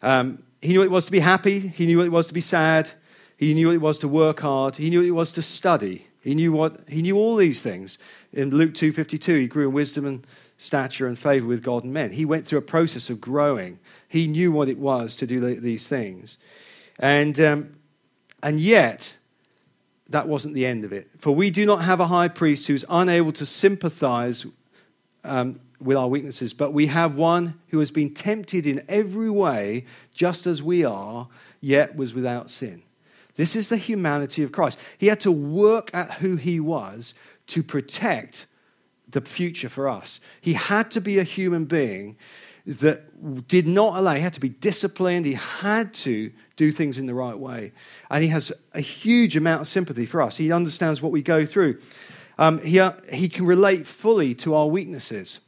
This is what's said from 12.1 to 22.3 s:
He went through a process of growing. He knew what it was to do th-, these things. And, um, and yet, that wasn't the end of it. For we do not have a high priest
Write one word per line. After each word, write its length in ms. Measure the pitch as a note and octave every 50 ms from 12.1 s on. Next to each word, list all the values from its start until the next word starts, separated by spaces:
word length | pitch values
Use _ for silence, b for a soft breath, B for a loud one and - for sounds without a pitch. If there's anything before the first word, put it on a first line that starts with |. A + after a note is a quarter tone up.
He 120 | F#2 B2 D#3+
went 220 | D3+ D#3 D#3+ D#3
through 140 | - - D3
a 20 |
process 480 | C#3 - - D#3+ E3+ E3 - B2+ A#2 -
of 100 | B2 G#2+
growing. 600 | - A#2+ C3 D3 D3 D3 C#3 A2+ F#2 F2+ F2+ - b b b b b b
He 200 | - E3 E3 D#3
knew 240 | D3+ D#3 F3+ F3+
what 180 | D#3+ D3+ D3 C3
it 80 | C3 -
was 380 | C#3 C#3 C3+ B2+ A#2+ A2+ -
to 100 | - C#3
do 140 | A#2+ B2 B2+
th-, 200 | B2 B2 B2 -
these 280 | A#2 A#2+ A#2 A2 - -
things. 500 | D3 C3+ A#2 G2+ F#2 F#2 F#2+ A2+ - _ B B B B B B B B B B B B
And, 400 | - C3+ C#3+ D3 D3 D3+ D3 C#3+
um, 320 | D#3+ D#3 D3 D3 D3 - - _ _ _ _ _ _ _ _ _ _ _ - _ -
and 160 | C#3+ D3+ D3+
yet, 580 | D#3 F#3+ A3+ G#3+ D#3 A#2 G#2 - - - - _ _ _ _ _ _ _ _ _ _ _ _ _ _ _ _ _ _ _
that 180 | - D3+ C#3+ D#3+
wasn't 260 | D3+ C#3 A#2+ D3 D3+
the 140 | C3 B2+ B2+
end 180 | B2 A2+ G#2+
of 80 | G2+ G2
it. 140 | G2+ - _ _ -
For 160 | - D3+ C#3+
we 160 | D3+ F#3+ G3+
do 160 | E3+ G3 G#3
not 160 | G#3 G#3 F3+
have 180 | E3+ F3 F#3 E3+
a 60 | F3+
high 220 | E3+ F3+ F3 F3
priest 400 | E3+